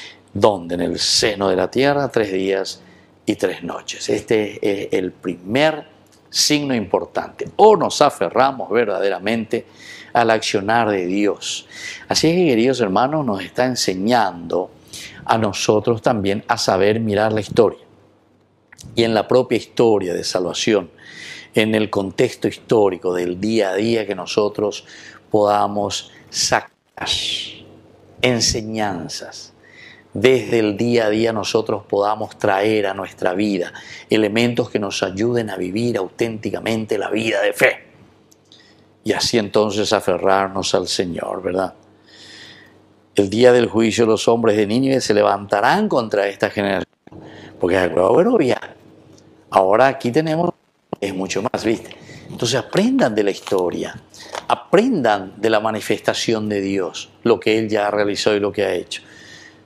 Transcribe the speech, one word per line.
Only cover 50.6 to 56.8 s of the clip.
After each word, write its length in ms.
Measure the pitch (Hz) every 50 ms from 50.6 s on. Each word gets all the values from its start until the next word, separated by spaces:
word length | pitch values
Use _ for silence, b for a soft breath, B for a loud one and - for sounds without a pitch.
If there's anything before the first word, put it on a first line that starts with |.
| _ _ _ _ _ _ - -
es 140 | - 98 95
mucho 280 | 92 95 92 - 98 104
más, 220 | 123 - 98 -
¿viste? 260 | 110 113 - - - B B B B B B B B
Entonces 280 | - - - 113 120 123
aprendan 560 | - - - 170 202 247 269 269 165 123 107
de 100 | 107 101
la 60 | 101
historia, 680 | 95 - - - 101 92 90 85 - 85 85 - - - - B B B B B B B B B
aprendan 840 | - - - - - 180 226 269 240 165 120 110 104 101 95 92 -
de 140 | - 101 113
la 100 | 110 104
manifestación 880 | 107 110 110 104 - - 107 - - - 110 - - - 113 110 107 107
de 120 | 104 101
Dios, 500 | 98 98 98 95